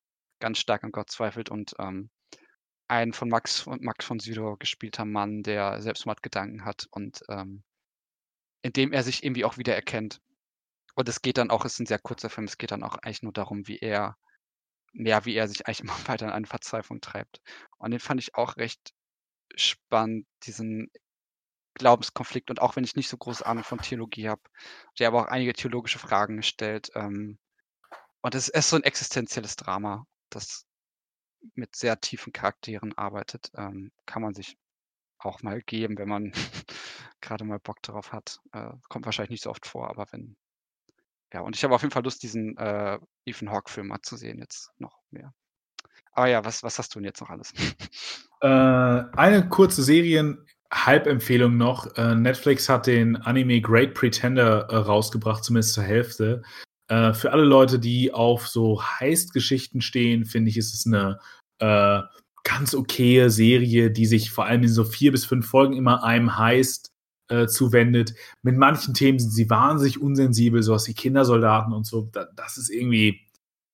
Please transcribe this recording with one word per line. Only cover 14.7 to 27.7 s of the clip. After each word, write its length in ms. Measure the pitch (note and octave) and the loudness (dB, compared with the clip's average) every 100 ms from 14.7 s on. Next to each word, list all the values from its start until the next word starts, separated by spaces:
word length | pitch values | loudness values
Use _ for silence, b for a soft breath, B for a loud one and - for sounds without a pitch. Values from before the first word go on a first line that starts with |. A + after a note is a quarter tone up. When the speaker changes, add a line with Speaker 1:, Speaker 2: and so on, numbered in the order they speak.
| _ _ | _ _
Speaker 1:
ja, 320 | - A2+ G#2+ | -8 0 0
wie 100 | A#2+ | 0
er 140 | A2 G#2+ | -4 -6
sich 180 | G2+ - | -6 -10
eigentlich 140 | A2 | -10
<laughs> 80 | - | -10
immer 80 | - - | -10 -8
weiter 200 | A#2 A2 | -8 -6
in 60 | |
eine 140 | G#2+ A2 | -8 -8
Verzweiflung 540 | A#2+ - A2+ - A2+ | -12 -10 -12 -10 -16
treibt. 400 | - G#2 A2 - - b b b | -14 -16 -16 -20 -20 b b b
Und 140 | A2 | -10
den 80 | A#2 | -8
fand 200 | - C3 | -6 -8
ich 140 | - | -6
auch 220 | - A#2+ - | -6 -6 -6
recht 360 | A#2 - - _ _ _ _ _ _ | -10 -10 -20 _ _ _ _ _ _
spannend, 720 | - - - _ A2+ A2 A2+ - _ | -6 -4 -4 _ -2 -2 -6 -12 _
diesen 480 | - A2 A2 A2 A2+ - _ _ _ _ _ _ _ | -18 -14 -10 -10 -12 -18 _ _ _ _ _ _ _
Glaubenskonflikt. 760 | - B2+ A#2+ - - A#2+ B2+ - | 0 4 4 2 -12 -10 -10 -10
Und 100 | A#2 | -4
auch 160 | A#2+ - | -4 -2
wenn 80 | |
ich 120 | B2 - | -8 -6
nicht 120 | - | -10
so 80 | B2 | -10
große 300 | - A#2 - | -14 -10 -8
Ahnung 180 | A2+ | -8
von 140 | - A#2 | -8 -12
Theologie 500 | - A#2+ A2+ A2 G#2+ | -10 -12 -12 -10 -8
hab, 200 | G#2+ _ _ b b b - | -10 _ _ b b b -4
der 100 | A#2 | -2
aber 140 | A#2 | 0
auch 40 | - | -2
einige 260 | B2+ B2 | -4 -6
theologische 440 | A2+ B2+ A#2+ A#2 - | -6 -8 -8 -8 -10
Fragen 440 | - G2+ G#2 G#2+ | -4 -2 -2 -4
stellt, 480 | G#2+ - G#2+ G#2+ - | -8 -6 -8 -8 -10
ähm, 440 | A2 G#2 G2+ G#2 G#2+ _ _ _ | -12 -10 -10 -12 -16 _ _ _